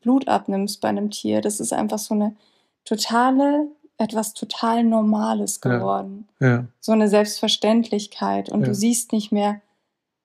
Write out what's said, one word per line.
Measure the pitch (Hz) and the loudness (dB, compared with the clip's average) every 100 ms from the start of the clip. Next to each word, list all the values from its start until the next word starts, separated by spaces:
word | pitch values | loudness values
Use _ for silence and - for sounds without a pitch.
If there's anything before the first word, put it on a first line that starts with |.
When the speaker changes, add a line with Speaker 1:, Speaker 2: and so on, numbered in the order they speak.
Speaker 1:
Blut | 233 262 262 | 2 2 4
abnimmst | 208 202 196 202 - | 0 0 -4 -4 -4
bei | 214 | -4
einem | 202 208 | -2 -4
Tier. | 208 214 214 | -4 -2 0
Das | 208 214 | 0 -4
ist | 226 | -4
einfach | - 214 214 | -2 -2 -4
so | - | -4
eine | 214 208 214 _ _ _ _ - | -2 -2 -4 _ _ _ _ -6
totale, | 220 - 226 254 262 285 294 294 - _ - | -4 0 2 4 4 2 2 -2 -8 _ -6
etwas | 214 220 214 - | -4 -2 -6 -6
total | - - 226 233 | -10 -4 0 2
Normales | 233 220 214 214 220 220 202 - | 4 4 2 2 0 -2 -2 -2
Speaker 2:
Ja. | 131 120 | 0 0
Speaker 1:
geworden. | - 98 98 196 - - | 0 -4 -6 -14 -14 0
Speaker 2:
Ja. | 131 120 123 _ | 2 2 -2 _
Speaker 1:
So | - | 0
eine | 220 208 | 2 4
Selbstverständlichkeit. | 208 208 - 220 - 208 226 226 208 208 - 196 196 196 | 4 2 -2 -2 0 2 2 2 -2 -6 -6 -4 -2 -2
Und | 208 | 0
Speaker 2:
Ja. | 214 | 0
Speaker 1:
du | 202 | 2
siehst | 220 240 - | 0 0 -2
nicht | 220 208 | -4 0
mehr, | 202 202 208 _ _ _ _ _ _ | 0 0 -2 _ _ _ _ _ _